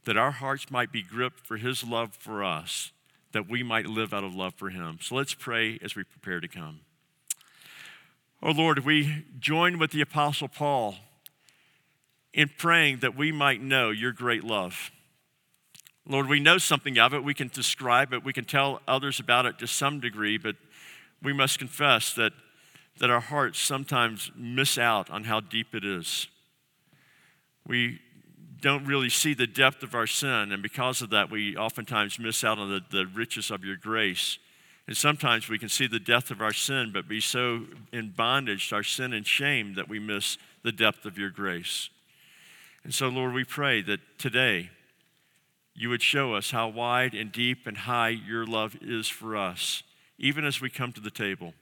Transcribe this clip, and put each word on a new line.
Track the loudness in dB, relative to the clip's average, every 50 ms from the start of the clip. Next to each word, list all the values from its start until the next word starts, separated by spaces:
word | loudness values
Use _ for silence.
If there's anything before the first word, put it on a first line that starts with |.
| _
that | 0 2
our | 4 4 2
hearts | 0 -2 -4 -4 -4 -4 -6 -4
might | -2 -2 -2 0
be | -4 -8
gripped | -8 -8 -4 -4 -4 -4 -4 -8
for | _ -10 -8
his | -4 -4 -4 -4 -4 -4
love | -2 -2 -2 -2 -4 -6
for | -16 -12 -10 -6 -4 -2
us, | -2 -2 -2 -4 -6 -6 -6 -8 -8 _ _ _ _ _ _ _ _ -4
that | -4 -4 -2
we | -4 -4
might | -2 2 0 0 0
live | 0 -2 -2 -2 0 -2
out | -4 -4
of | -4 -4
love | -4 -6 -6 -6
for | -8 -10 -8
him. | -8 -6 -8 -8 -10 -10
So | -10 -4 -2
let's | -2 -2 -4 -6
pray | -10 -6 -4 0 0 0 0 -2 -6 -10
as | -10 -10
we | -10 -10
prepare | _ _ -14 -8 -6 -6 -6
to | -6
come. | -8 -12 -12 -14 -14 -14 -18 _ _ _ _ _ _ _ _ _ _ -12 _ _ _ _ _ -20 -20 -20 -20 -20 -20 -20 -20 _ _ _ _ _ _ _ _
Oh | -2 0
Lord, | 2 4 4 4 4 4 4
we | 4 4 4 4 2 -2 -4 -8 -12 -16
join | -4 -2 0 2 4 4 4 4
with | 2 0 0
the | 2 0
Apostle | 0 0 2 0 2 2 2 -2 -4
Paul | -6 -6 -2 0 0 2 0 0 -2 -6 -8 -18 _ _ _ _ -20 _ _ _ _ _ _ _ _ _ _ _ _ _ _ _ _ _ _ _ _ 2
in | 2 2 2 2
praying | -2 2 4 6 6 6 4 2 2
that | -2 -2 0
we | 0 0 0
might | 2 2 2 2 2 2
know | 0 2 4 4 4 4
your | 2 0 -2 -4
great | -4 -2 0 0 0 0 0
love. | -2 0 0 0 -2 -6 -10 -12 -12 -14 -20 _ _ _ _ _ _ _ _ _ _ _ _ _ _ _ -20 -20 -20 _ _ _
Lord, | -2 0 0 2
we | 4 2 6
know | 8 8 8
something | 8 6 2 2 2 0 0 6
of | 6 6 6 6
it. | 0 -2
We | -4 -4
can | -4 -6 -8
describe | -6 -4 -2 -2 -2 -2 2 4 6 6 6 4
it. | 0 -4 -4
We | -4 -6
can | -6 -6
tell | 0 2 2 2 2 0 -2 0
others | 0 0 0 0 -2 -4 -4
about | 2 4 4 4 4
it | 2 0 -4
to | -6
some | -4 -2 0 0 0 0 0
degree, | -6 -6 -4 -2 0 0 0 0
but | -2 -4 -6 -6 _ _ -20 -20 -20 -20 -20 -20 -20 _ _ _
we | -4 -4
must | 2 2 2 2 2 -2
confess | -4 -8 -4 2 6 6 6 6 4 0 0
that, | 2 2 2 0 -2 -20 _ _ _ _ -20 _ -20 _ _ _
that | 0 2 4
our | 4 2
hearts | 2 0 0 0 0 0 0 -2
sometimes | -2 0 -2 -4 -4 0 2 2 2 2 0 -4 -10 -10 -10
miss | -10 -10 -4 0 0 2 2 2 4
out | 4 4 4 2 0 -2
on | -8 -8 -4
how | -2 -2 -2
deep | -2 -2 -4 -4 -4 _ -6
it | -6 -4
is. | -2 -4 -4 -4 -4 -4 -4 -6 -8 _ _ _ _ _ _ _ _ _ _ _ _ _ _ _ _ _ _ _ _ _ _ _ _ _ _ _
We | -2 0 0 0 0 -2 -8 _ _ _ -20 _ _ -20 _ -20 -20 -18 0
don't | 2 2 2 2 0
really | 0 0 2 2 2
see | 2 2 2 2 2
the | 2 0
depth | -2 4 4 4 4 4 2 -12
of | -6 -2
our | -2 0
sin, | 0 0 0 0 2 2 2 2 0
and | -2 -4 -4
because | -6 -4 -2 -2 0 0 -2 -4
of | 2
that, | 2 2 2 2
we | 0 -2 -2 -2 -2
oftentimes | -2 -4 -4 -4 -6 -8 -2 0 0 0 0 -2
miss | -6 -4 -2 -2 0 2
out | 2 2
on | 0 -2
the, | -4 -4 -4 -4 -2
the | 0 0 0
riches | 0 -2 -6 -4 -4 -4 -6 -4 -4
of | -6 -6 -6
your | -8 -8
grace. | -8 -4 -2 0 2 2 2 2 0 -2 -2 -4 -6 _ _ _ _ _ _ -20 _ _
And | -8 -4
sometimes | 2 2 2 2 4 2 2 2 2 2
we | -2 -4 -4
can | -4 -2
see | 0 0 0
the | 0 0 -4
depth | 2 4 2 2 2 0
of | -6 -2
our | -2 -2
sin, | 0 0 -2 0 0 -2 -2 -2
but | -4 -6 -4
be | -4 -4 -2
so | -2 -2 0 0 0 0 0 -2 -6 -10 -16 -20 -18 -10
in | -8 -8 -8 -8
bondage | -4 -2 0 2 2 2 2 0 -2 -2 -2 -2
to | -2
our | -2 -2
sin | -2 -2 -2 -2 -4 -4
and | -4 0
shame | 2 2 2 2 2 0 0 -2 -2 -6
that | -6 -6
we | -6 -8 -8
miss | -6 -4 -4 -2 -2 -4 -4 -6 -10 -20 -20 _ _
the | -6
depth | 0 4 4 2 2 2 -12
of | -12 -6 -4
your | -6 -6
grace. | -4 -4 -4 -2 -2 -4 -6 -6 -6 -6 -6 -8 _ _ _ _ _ _ _ _ -20 -20 -20 -20 -20 -20 -20 -20 -20 _ _
And | -6 -2
so, | 0 0
Lord, | 0 0 0 -2 0
we | 0 -2 -4
pray | -4 -4 0 2 2 2 2 2
that | 0 -4 -4 _ _ _
today | _ -6 0 2 4 4 4 2 0 -2 -6 -16 _ _ _ _ _ _ _ _ _ _ _ _ _ _ _ _ _ _ _ _
you | -6 -2
would | -2 0 2
show | 2 2 2 2 2 2 0
us | -2 -2 -2
how | 0 0 -2
wide | -2 -2 -2 0 2 2 2 2 2 0
and | -4 -8 -6
deep | -4 -2 0 0 0 -2 _
and | -12 -10
high | -8 -4 -2 0 2 2 0
your | 0 -2 -6 -6 -6 -6 -4
love | -2 -2 -2 -2 -4 -6 -12
is | -8 -6 -6 -4 -4
for | -4 -6 -6 -8 -6 -2
us, | -2 -2 -2 -4 -4 -4 -4 -4 -6 -8 _ _ _ _ _ _
even | 0 0 0 0 2 -2
as | -2 -2 -2
we | -6 -8
come | -6 -4 -6 -6
to | -6 -10
the | -12 -10
table. | -6 -4 -4 -4 -4 -6 -10 -16 -16 _